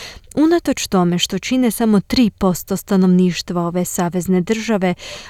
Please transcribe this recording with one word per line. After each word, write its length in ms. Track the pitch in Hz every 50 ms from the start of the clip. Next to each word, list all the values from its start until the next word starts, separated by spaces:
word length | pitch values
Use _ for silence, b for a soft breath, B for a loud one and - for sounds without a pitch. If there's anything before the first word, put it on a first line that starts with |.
| B B B B B B -
Unatoč 520 | 269 302 330 339 339 - 285 262 - -
tome 320 | - 202 185 180 175 175 175
što 200 | - - 202 180
čine 320 | - - 254 254 254 226
samo 280 | - - 233 226 208 196
tri 300 | - - 254 262 240 196
posto 480 | - - 202 185 170 - - - 196
stanovništva 840 | 180 - - 202 185 185 185 180 180 185 180 160 - - - 175 180
ove 240 | 170 170 170 180 175
savezne 560 | - - - 175 170 165 180 165 185 185 185
države, 520 | 170 - 226 226 214 226 220 190 190 180 180 B B B B B B